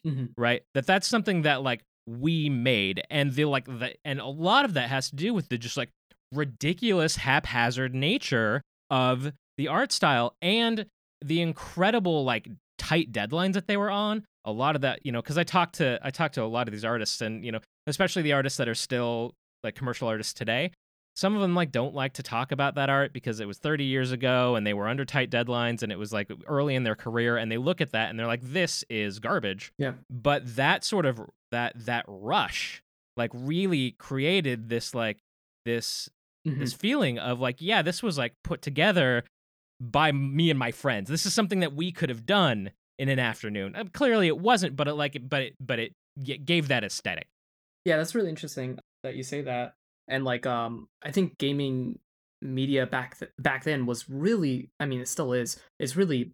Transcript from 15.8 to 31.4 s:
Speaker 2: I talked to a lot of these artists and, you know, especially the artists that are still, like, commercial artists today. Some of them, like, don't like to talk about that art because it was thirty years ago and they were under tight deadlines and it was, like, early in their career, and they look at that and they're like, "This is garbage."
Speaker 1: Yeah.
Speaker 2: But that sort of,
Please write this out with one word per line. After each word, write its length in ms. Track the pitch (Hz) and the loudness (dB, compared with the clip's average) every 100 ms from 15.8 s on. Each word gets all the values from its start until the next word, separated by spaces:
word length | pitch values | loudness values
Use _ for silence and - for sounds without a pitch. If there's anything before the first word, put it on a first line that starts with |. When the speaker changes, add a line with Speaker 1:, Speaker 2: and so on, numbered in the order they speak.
| 139 120 | 0 0
Speaker 2:
I 80 | 139 | -4
talked 240 | - 160 - | -4 -2 -2
to 60 | |
a 20 | |
lot 240 | 113 117 117 | -2 -2 -2
of 40 | |
these 120 | 104 | -4
artists 360 | 113 117 107 - | -2 -2 -2 -4
and, 240 | 110 110 | -4 -6
you 60 | 120 | -8
know, 100 | 110 - _ - | -8 -10 _ -6
especially 360 | 139 185 - | 0 0 2
the 120 | 151 | 2
artists 220 | 143 135 - | 2 2 0
that 100 | 120 | -2
are 60 | |
still, 600 | 113 - 123 120 117 117 - _ _ | -2 -2 -2 0 -2 -4 -8 _ _
like, 100 | 107 | -10
commercial 320 | 104 127 117 117 | -6 -4 -2 -2
artists 260 | 110 110 | -2 -4
today. 380 | - 113 117 175 - _ _ _ - | -4 -2 0 -2 -6 _ _ _ -2
Some 180 | 190 | 0
of 60 | 214 | 2
them, 160 | 196 175 | 2 2
like, 160 | 165 | 2
don't 220 | 120 123 | 0 -2
like 180 | 139 135 | -2 -4
to 80 | - | -4
talk 300 | - - 131 | -4 -4 -2
about 240 | 139 139 143 | 0 0 2
that 120 | 139 | 2
art 240 | 139 139 | 2 2
because 280 | 123 123 107 | -2 -6 -4
it 80 | 104 | -6
was 100 | 98 | -6
thirty 260 | 147 151 | -2 0
years 280 | 139 131 127 | 2 0 0
ago 420 | 127 127 127 123 | 0 2 4 4
and 100 | 120 | 4
they 80 | 104 | 2
were 120 | 101 104 | 0 0
under 180 | 131 | -2
tight 260 | 135 147 127 | -2 -2 0
deadlines 520 | 120 120 120 120 117 | 0 0 0 0 -2
and 80 | 110 | -4
it 80 | 95 | -6
was, 140 | 104 | -4
like, 180 | 107 101 107 - | -4 -4 -8 -4
early 300 | 143 147 131 | 0 2 0
in 80 | |
their 100 | 120 | 0
career, 420 | 107 117 117 117 117 | -2 -2 0 2 2
and 140 | 113 | 0
they 80 | 113 | 0
look 220 | 135 185 | 0 0
at 100 | 147 | -2
that 180 | 110 110 | 0 -2
and 80 | 113 | -2
they're 80 | 117 | -2
like, 140 | 120 | -4
"This 420 | 123 160 170 - - | -4 -2 -2 -2 -4
is 300 | 113 104 101 | -2 -2 -2
garbage." 540 | 117 180 104 98 - - | -2 -2 -2 -4 -8 -4
Speaker 1:
Yeah. 160 | 135 127 - | -4 -4 -10
Speaker 2:
But 460 | 123 143 143 123 113 | -4 0 0 -2 0
that 280 | 139 190 | 2 2
sort 220 | - 208 147 | 0 0 0
of, 140 | 113 - _ | -2 -8 _